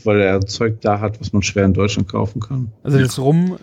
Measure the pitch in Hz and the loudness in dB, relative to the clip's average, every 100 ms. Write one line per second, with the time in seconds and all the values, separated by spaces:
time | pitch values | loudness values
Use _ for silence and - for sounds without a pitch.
0 | 110 104 98 95 98 - 117 110 110 101 | 0 4 4 2 -2 -2 -2 -2 -2 0
1 | 104 107 - 104 98 104 95 95 101 104 | -2 -6 -4 -2 -2 2 2 2 0 -2
2 | 101 110 107 - 107 135 117 - - 139 | -4 -2 -4 -6 -8 -6 -8 -8 0 2
3 | 131 - 135 160 180 185 | 2 0 2 2 0 -4